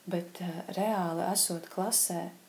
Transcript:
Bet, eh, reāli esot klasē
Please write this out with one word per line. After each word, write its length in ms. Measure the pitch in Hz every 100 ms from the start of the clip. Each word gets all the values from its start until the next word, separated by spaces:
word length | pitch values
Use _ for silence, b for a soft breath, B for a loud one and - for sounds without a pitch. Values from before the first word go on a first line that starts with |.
Bet, 380 | - 175 175 -
eh, 220 | 180 165 -
reāli 580 | - 214 214 170 165 185
esot 400 | 196 - 170 -
klasē 600 | - 196 - - 170 170 -